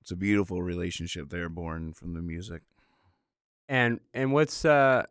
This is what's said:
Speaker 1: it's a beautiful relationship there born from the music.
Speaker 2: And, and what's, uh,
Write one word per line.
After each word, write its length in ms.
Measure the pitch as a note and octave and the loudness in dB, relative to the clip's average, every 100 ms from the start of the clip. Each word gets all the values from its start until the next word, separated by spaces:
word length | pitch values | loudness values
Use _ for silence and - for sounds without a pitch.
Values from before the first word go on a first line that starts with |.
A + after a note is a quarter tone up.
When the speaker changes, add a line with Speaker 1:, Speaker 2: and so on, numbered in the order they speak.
Speaker 1:
it's 100 | - | -10
a 60 | F2+ | -4
beautiful 460 | G2 G2+ F2+ F2+ | 2 2 2 -2
relationship 640 | F2+ F2 F2 - E2 F2 C#2+ | -4 -4 -4 -6 -8 -10 -8
there 180 | F2 E2+ | -8 -8
born 440 | E2 E2+ D#2+ D#2+ | -6 -8 -6 -8
from 220 | - F2 | -10 -10
the 80 | E2+ | -8
music. 400 | E2+ E2+ G2 E2 - _ _ _ _ _ _ _ _ _ - | -6 -8 -10 -14 -18 _ _ _ _ _ _ _ _ _ -2
Speaker 2:
And, 320 | C3 A#2+ A#2 _ | 2 2 0 _
and 180 | C3 C3+ | -2 2
what's, 320 | C#3+ D#3 - | 4 2 2
uh, 400 | D#3+ D3 C3+ B2+ - | 4 6 6 4 0